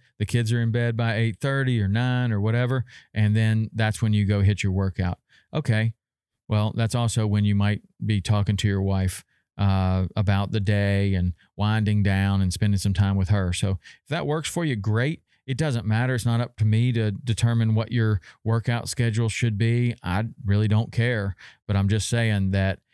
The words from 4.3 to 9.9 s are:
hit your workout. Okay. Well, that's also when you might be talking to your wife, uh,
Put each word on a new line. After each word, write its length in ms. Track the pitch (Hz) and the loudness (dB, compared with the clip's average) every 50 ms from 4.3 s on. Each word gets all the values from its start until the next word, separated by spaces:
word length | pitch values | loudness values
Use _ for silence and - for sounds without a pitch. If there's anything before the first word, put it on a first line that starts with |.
| 104 101 | 2 4
hit 220 | 98 98 104 - | 4 2 2 2
your 100 | - 98 | 0 -2
workout. 460 | 92 98 95 95 - - 90 90 87 - _ _ _ _ _ _ | 0 0 -2 -2 -2 -2 -2 -4 -4 -6 _ _ _ _ _ _
Okay. 420 | - 151 151 - 110 107 110 113 - _ _ _ _ _ _ _ _ _ _ - | -6 -4 -2 0 0 0 0 -2 -4 _ _ _ _ _ _ _ _ _ _ -2
Well, 240 | 110 107 107 110 - | 0 0 0 0 0
that's 200 | - 113 110 - | -2 -2 -2 0
also 320 | 120 120 113 - 113 110 | -2 -2 0 0 0 0
when 180 | 104 104 104 104 | 2 2 2 2
you 100 | 104 104 | 2 2
might 280 | 101 101 104 104 - - _ _ - - | 2 2 0 0 -2 -6 _ _ -6 -4
be 160 | 104 107 101 | -2 -2 0
talking 360 | - - 107 104 101 - 101 92 | 0 0 0 2 2 0 0 0
to 100 | - 104 | 0 0
your 140 | 98 98 | 0 0
wife, 420 | 95 98 98 95 95 92 - - - _ _ _ _ _ _ | 0 0 0 0 0 -2 -2 -6 -10 _ _ _ _ _ _
uh, 500 | - 101 98 95 95 95 92 | -2 0 2 2 2 2 2